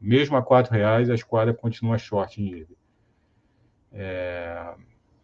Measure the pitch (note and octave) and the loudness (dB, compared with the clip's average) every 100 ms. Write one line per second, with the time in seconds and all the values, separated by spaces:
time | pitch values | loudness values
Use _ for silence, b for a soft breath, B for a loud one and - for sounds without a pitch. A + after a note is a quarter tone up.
0 | G2+ B2+ C#3+ C#3 A#2+ B2+ A#2 A2+ G#2 A2+ | 2 4 4 0 4 4 4 2 4 2
1 | A#2+ A#2 - A2+ A2 A2+ A#2 A2+ A2+ A2+ | 2 -2 0 0 2 0 -4 -4 -2 -2
2 | - G2+ F#2 - G2 F2 D#2+ - _ _ | -2 -4 -4 -6 -8 -8 -16 -20 _ _
3 | _ _ _ _ _ _ _ _ _ G2+ | _ _ _ _ _ _ _ _ _ -12
4 | F#2+ F#2 F2+ F2 E2+ E2+ E2+ E2+ - _ | -10 -6 -6 -8 -10 -10 -12 -16 -20 _
5 | _ _ | _ _